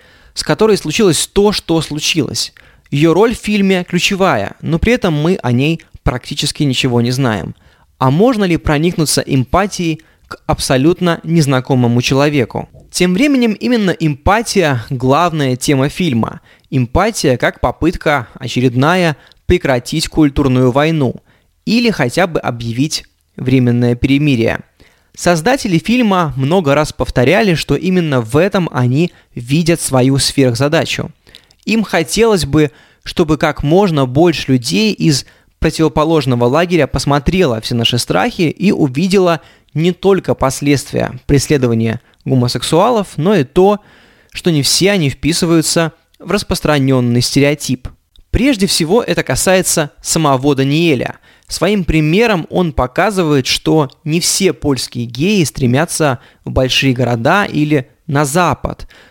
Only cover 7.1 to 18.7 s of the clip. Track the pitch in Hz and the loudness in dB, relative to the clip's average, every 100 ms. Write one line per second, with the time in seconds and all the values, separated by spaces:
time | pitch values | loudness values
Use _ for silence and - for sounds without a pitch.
7.1 | 127 131 104 - - _ _ _ - 131 | 0 -2 -2 -6 -12 _ _ _ -4 0
8.1 | 147 233 226 190 160 - 147 170 170 147 | 2 2 2 0 0 0 0 0 0 -2
9.1 | - - 139 120 175 196 - 170 156 _ | -2 0 -2 0 -2 -2 -4 -4 -6 _
10.1 | _ - - - 151 - 135 143 180 175 | _ -20 -12 -6 -4 0 2 2 2 0
11.1 | 165 156 170 143 131 123 131 120 120 - | -2 0 0 2 0 0 2 2 2 2
12.1 | 135 147 147 110 - - - - - 180 | 2 2 0 -2 -6 -12 -16 -10 -2 0
13.1 | 180 294 269 240 202 226 247 196 - 160 | 2 2 2 0 0 -2 0 0 0 -2
14.1 | 135 - 208 233 202 156 127 110 131 127 | -2 0 0 0 0 0 0 -4 -2 0
15.1 | 143 175 160 135 127 - 139 143 - 180 | 2 2 0 -2 -2 0 0 0 -2 -2
16.1 | 113 107 - _ _ - 135 120 165 208 | 0 -2 -6 _ _ -6 -2 0 0 -2
17.1 | - 156 123 170 - 131 - 156 - 165 | 0 0 0 -2 -2 -4 -2 -2 0 -2
18.1 | 143 110 - 123 - 127 | -2 -4 -12 -8 0 0